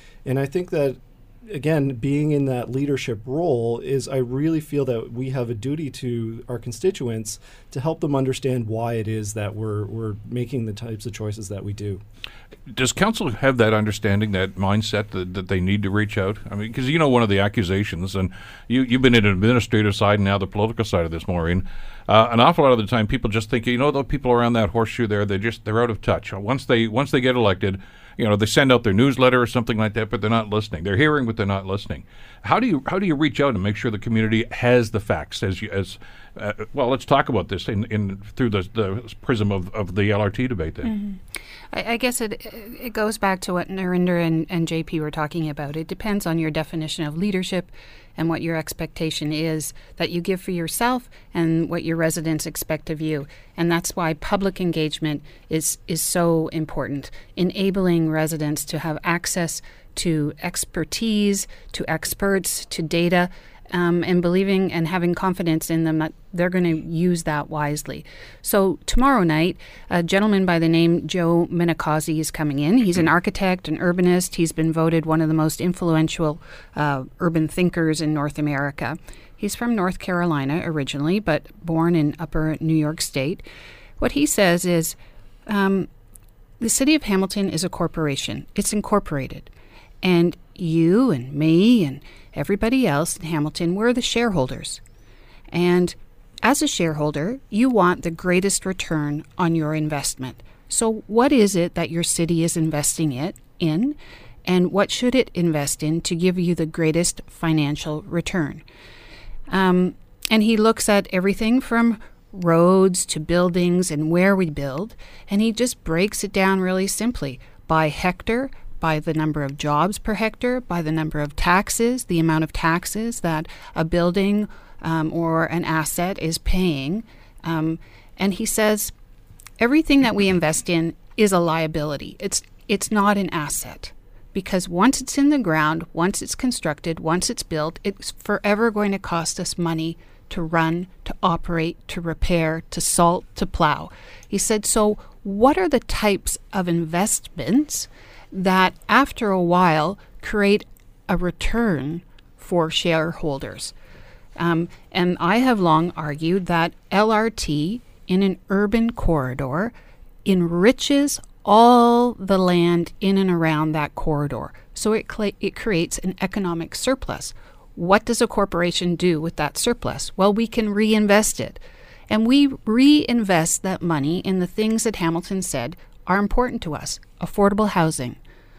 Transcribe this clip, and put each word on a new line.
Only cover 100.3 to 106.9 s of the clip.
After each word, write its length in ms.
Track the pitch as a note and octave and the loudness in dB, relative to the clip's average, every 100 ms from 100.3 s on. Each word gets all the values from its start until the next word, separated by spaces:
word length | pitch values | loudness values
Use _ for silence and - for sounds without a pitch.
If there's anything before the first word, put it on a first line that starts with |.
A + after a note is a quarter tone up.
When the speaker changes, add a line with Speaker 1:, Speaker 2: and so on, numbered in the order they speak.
| - - - - | -12 -20 -20 -6
Speaker 3:
So 340 | - A3+ A3 - | -2 0 -2 -2
what 260 | G#3+ C4+ | 2 4
is 240 | C#4 G3+ F#3+ | 6 4 4
it 180 | F3 | 0
that 160 | - E3+ | -2 -4
your 120 | E3 | -2
city 420 | E3+ - E3 E3+ | -2 0 0 2
is 120 | E3 E3+ | 0 0
investing 560 | D#3+ D3+ D3 - D#3+ | 0 0 -2 0 -2
it 220 | B2+ E3 - - - | -2 -6 -8 -18 -4
in, 380 | E3+ D#3 B3+ D4 - - - - | 0 2 0 -4 -12 -20 -20 -14
and 260 | - F3+ F3+ | 0 2 2
what 200 | F#3+ G3+ | 2 0
should 240 | - B3 | 0 0
it 160 | B3+ A#3 | 2 0
invest 500 | - F3 D3+ C#3+ - | 0 0 0 -2 -4
in 200 | D3+ E3 | -2 -2
to 120 | - | -2
give 240 | E3+ F3+ F3+ | 0 0 2
you 160 | F3 | 0
the 120 | F3 D#3+ | 0 -2
greatest 560 | E3+ D#3+ | 0 2